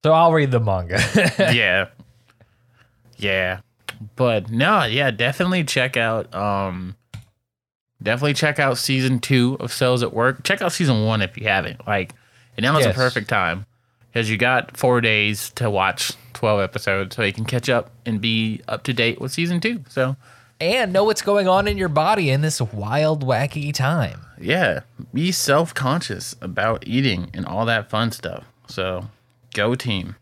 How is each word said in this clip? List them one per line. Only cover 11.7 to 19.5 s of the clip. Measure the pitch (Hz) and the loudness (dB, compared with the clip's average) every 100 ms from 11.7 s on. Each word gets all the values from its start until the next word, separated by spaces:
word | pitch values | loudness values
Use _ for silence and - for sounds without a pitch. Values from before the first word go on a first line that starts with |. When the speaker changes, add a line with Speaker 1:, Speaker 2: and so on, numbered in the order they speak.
| - - | -10 -2
Speaker 2:
Like, | 101 92 - _ _ _ - | -2 -2 -12 _ _ _ -2
and | |
now | 120 151 | 0 2
is | |
Speaker 1:
Yes. | 120 | 2
Speaker 2:
a | 95 | 2
perfect | 127 123 101 | 0 -2 -2
time | 107 87 87 104 _ _ _ _ | 0 0 -2 -8 _ _ _ _
'cause | 117 110 | -4 -2
you | 107 | 2
got | 123 127 - - | 2 2 -2 -2
four | 127 123 | 2 2
days | 113 107 104 104 - | 4 2 2 -2 -8
to | - 117 | -4 -2
watch | 98 95 - - - - | 0 0 0 -6 -8 -16
twelve | - 110 104 | -4 0 2
episodes, | 92 104 - 98 95 - | 0 -4 -2 -2 -4 -2
so | |
you | 104 | -2
can | 98 | -2
catch | 110 123 123 | -4 -2 0
up | 123 - - | 0 -2 -12
and | - 110 | -6 -2
be | 117 113 110 107 - | 0 0 -2 -4 -8
up | 113 | -8
to | - | -4
date | 120 117 - | 0 0 0
with | 131 | -6
season | - 170 | -4 -2